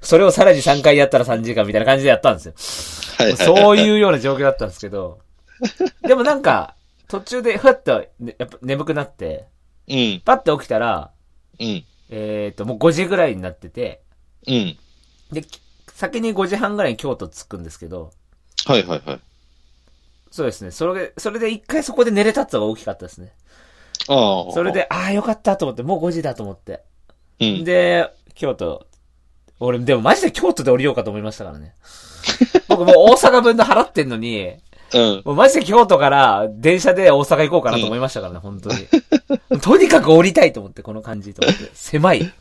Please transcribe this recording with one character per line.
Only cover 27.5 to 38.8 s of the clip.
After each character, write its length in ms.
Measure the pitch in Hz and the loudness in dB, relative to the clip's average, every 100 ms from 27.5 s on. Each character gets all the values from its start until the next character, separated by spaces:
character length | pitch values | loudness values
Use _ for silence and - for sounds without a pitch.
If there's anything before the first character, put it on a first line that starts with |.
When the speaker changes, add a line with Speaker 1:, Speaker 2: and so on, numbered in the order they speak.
| 196 | -4
Speaker 1:
で、 460 | 165 180 175 175 165 _ _ | 0 0 2 0 -2 _ _
京 200 | - 147 | -8 -8
都、 320 | 127 87 - _ _ _ _ _ _ _ _ | -6 -8 -10 _ _ _ _ _ _ _ _
俺、 200 | 123 123 | -4 -4
で 160 | 123 127 | 0 0
も 60 | |
マ 140 | 117 - | 2 2
ジ 80 | |
で 80 | 392 | 0
京 220 | - 359 | -2 -2
都 100 | - | -2
で 80 | 123 | 0
降 60 | 123 | 2
り 60 | |
よ 80 | 135 | 2
う 40 | 127 | -2
か 80 | |
と 60 | 104 | -6
思 100 | 104 | -8
い 20 | |
ま 100 | 107 | -10
し 60 | - | -12
た 80 | 92 | -16
か 60 | |
ら 80 | 73 | -16
ね。 140 | 76 _ _ - - - | -20 _ _ -20 -20 -14
<laughs> 440 | - - 247 359 - | -10 -2 0 0 -2
僕 160 | 359 | 0
も 80 | 349 | 6
う 40 | 269 202 | 8 10
大 20 | |
阪 280 | 262 - 247 | 8 6 4
分 140 | 240 233 | 4 2
の 80 | |
払 180 | 220 214 | 2 2
っ 80 | - | 0
て 120 | - | -2
ん 60 | 139 | -4
の 80 | 117 | -4
に、 400 | 117 110 92 92 _ _ - | -6 -6 -8 -12 _ _ -4
Speaker 2:
う 60 | 123 | 0
ん。 220 | 113 98 147 | 0 0 -4
Speaker 1:
も 60 | |
う 20 | 143 | 2
マ 140 | 262 | 2
ジ 100 | 311 | 2
で 60 | 208 | 2
京 200 | 214 214 | 2 4
都 100 | 180 | 4
か 120 | 143 | 4
ら 380 | 139 131 101 110 | 4 4 2 -2
電 300 | 107 147 180 | -2 0 2
車 140 | 180 | 2
で 180 | 185 185 | 4 4
大 120 | 139 | 4
阪 200 | 139 147 151 | 2 0 2
行 40 | |
こ 80 | 123 | 0
う 20 | |
か 100 | 120 | 0
な 80 | 117 | -2
と 60 | 101 | -2
思 100 | 117 | -4
い 40 | |
ま 100 | 131 | -6
し 40 | |
た 80 | - | -8
か 60 | 92 | -12
ら 60 | |
ね、 40 | 87 | -14
Speaker 2:
う 0 | |
ん。 20 | |
Speaker 1:
本 200 | 101 98 | -14 -14
当 80 | 101 | -8
に。 180 | 101 | -10